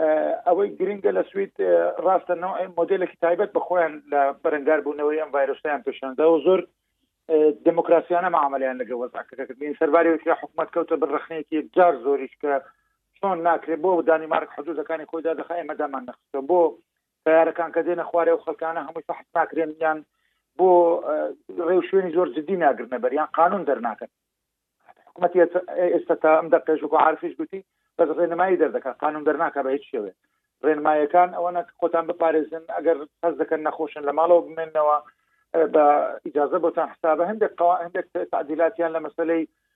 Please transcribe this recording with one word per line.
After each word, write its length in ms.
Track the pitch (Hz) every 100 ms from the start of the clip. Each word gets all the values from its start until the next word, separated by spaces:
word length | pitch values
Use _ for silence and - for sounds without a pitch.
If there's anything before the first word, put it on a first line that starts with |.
ئێ، 80 | 156 156 151 160 180
ئەوەی 240 | 180 202 -
گرنگە 340 | 185 202 202 185
لە 60 | -
سوید، 240 | 196 196 -
ئێ، 160 | 185 175 180 - 180
ڕاستە 300 | 180 180 170
نەوع-، 320 | 185 180 185 175
مۆدێلێکی 400 | 170 190 170 -
تایبەت 300 | 170 175 202 -
بە 60 | -
خۆیان 260 | 180 160 151 -
لە 100 | 143 139 139
بەرەنگار 380 | - 147 139 156
بوونەوەی 380 | - 147 147 156
ئەم 100 | 151 139
ڤایرۆسەیان 460 | 135 131 151 139 135
پێشانداوە 460 | - 135 131 156 160
و 80 | 151
زۆر، 160 | 185 - _ _ _ _ _ -
ئێ، 80 | 156 151 147 170
دموکراسیانە 640 | 170 165 165 - 175 180 170
مەعامەلیان 440 | 139 135 131 127
لەگەڵ 160 | 117 123
وەزعەکە 340 | 123 - - -
کرد. 260 | 123 127
یعنی، 180 | 147 135
سەرباری 300 | 160 165 165
وەکیل 260 | 156 165 151
حکومەت 280 | 147 - 156
کەوتە 220 | 170 160 156
بەررەخنەیەکی 560 | 143 147 - 160 - 156 123 185
جار 180 | 175 135 123
زۆریش 280 | 139 131 _
کە 120 | 147 139 - _ _ _ _ _
چۆن 140 | 196 175 170
ناکرێت، 320 | 156 - 160
بۆ 80 | 185 175 165
دانیمارک 400 | 160 156 160 151 -
حدودەکانی 520 | 175 156 151 160 147
خۆی 140 | 165 160
دادەخە، 260 | 156 151 175
ئێمە 180 | 151 143
دامان 220 | 147 135 123
نەخستە، 300 | - _ 139 139
بۆ 100 | 180 160 - _ _ _ _ 160
تەیارەکان 440 | 160 160 160 165 170
کە 60 | 170
دێنە 180 | 170 -
خوارێ 240 | 170 165
و 100 | 165 -
خەڵکانە 360 | 147 165 165 147
هەمووی 200 | 165 -
فەحش 180 | - - 170
ناکرێن، 360 | 147 147 156 156 160
یان 140 | 156 - _ _ _ _ -
بۆ، 100 | 185 175 170 175 -
ئێ، 100 | 151 151 - - 185 165
ڕێو 140 | 180 175
شوێنی 280 | 190 180 160
زۆر 100 | 180 156
جدی 220 | 151 185
ناگرنە 340 | 147 123 117 123
بەر، 100 | 120
یان 160 | 143 156 -
قانون 260 | 175 196 143
دەرناکەن. 460 | 120 117 107 117 _ _ _ _ _ _ _ _ _ _
حکومەتی 340 | - 180 180
ئێت-، 260 | 165 180 - - 175
ئێستا 220 | 170 - 160
تا 140 | 156 160
ئەم 100 | 165
دەقەیەش 300 | 165 - 156
وەکو 220 | 151 156 160
عارفیش 280 | 156 170 -
گوتی، 260 | 156 190 - _ _ -
بەس 100 | 156 156
ڕێنمایی 420 | 170 165 190 180
دەردەکات، 340 | 156 - 131 -
قانون 200 | 147 151 151
دەرناکە 320 | 147 160 143 131
بە 40 | 139
هیچ 100 | -
شێوێ. 220 | 123 101 - _ _ _ _
ڕێنماییەکان 640 | 147 151 156 151 147 175 180 180
ئەوە 160 | 175 175
نە 60 | 170
کە 60 | _
خۆتان 260 | 165 165 165
بپارێزن، 560 | 170 165 156 147 160 165 170
ئەگەر 220 | 156 143 151 _
حەز 120 | 170 139
دەکەن 200 | 151 156 156
نەخۆشن 360 | - 151 156 143
لە 60 | 147
ماڵەوە 280 | 165 175 147
بمێننەوە، 520 | 160 160 156 151 147 - _ _ _ _
ئێ، 100 | 165 156
بە 120 | 156 147 147 139 - -
ئیجازە 320 | 147 139 175
بۆتان 240 | 165 170 151
حسابە. 300 | - 165 156 175
هەندێک 220 | 220 170 -
قەوا-، 220 | 175 180 170
هەندێک 200 | 185 - 175 175
تعدیلاتیان 600 | - 151 160 165 165 165
لە 60 | 160 151
مەسەلەی 380 | - 165 165 160 _ _